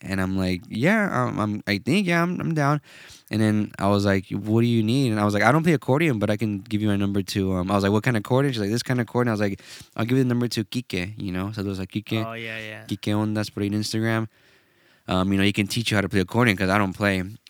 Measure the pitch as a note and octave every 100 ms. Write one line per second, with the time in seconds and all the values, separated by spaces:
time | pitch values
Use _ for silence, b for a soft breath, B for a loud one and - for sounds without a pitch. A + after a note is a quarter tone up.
0 | - F#2+ F#2 F#2+ F#2 F2+ D#2+ A2 D#3 A3
1 | G3+ B2+ A#2+ G2 G#2 G#2 - G2+ A2+ F#3+
2 | F3+ E3+ F3 F3+ D#3+ D#3 C#3+ D3 B B
3 | B B B G#2+ G#2+ G#2 G2+ - G2 G2+
4 | G2+ G2 - G2+ G#2+ A2+ A#2+ A#2 G#2+ C3+
5 | B2+ G#2+ G#2 G#2 G#2+ D3+ D#3+ D3 - C#3
6 | E3 A2 G#2 G#2+ A2 G2 G2+ G#2 G#2+ G2+
7 | G2+ G2+ F#2 G#2 F#2+ F#2 F2+ G2+ G2 G#2+
8 | B2+ A2+ - B2+ C#3+ A2+ G2+ A#2 - B2
9 | A2 B2 B2 G#2 G#2 F#2+ B B B -
10 | A#2 C3 B2+ A#2+ A#2+ A#2 G#2 B2+ - F#2
11 | F2+ G#2+ G2 F#2 G2 G#2+ G2 F#2+ F#2 G#2+
12 | - A2 A2+ A2+ A2+ A2 A2 G#2+ A2+ G#2
13 | G#2+ G#2 G#2+ G#2+ G#2 - G2+ G#2+ G#2+ A2+
14 | A2+ A2+ A2 b b b b b b b
15 | - F#2 F#2+ G2 G2+ G#2 G2+ A#2+ A2+ G#2
16 | G2 G2 F#2 A2+ B2 F#2+ F#2+ G#2 F#2+ F2+
17 | G2+ F#2 F#2 A2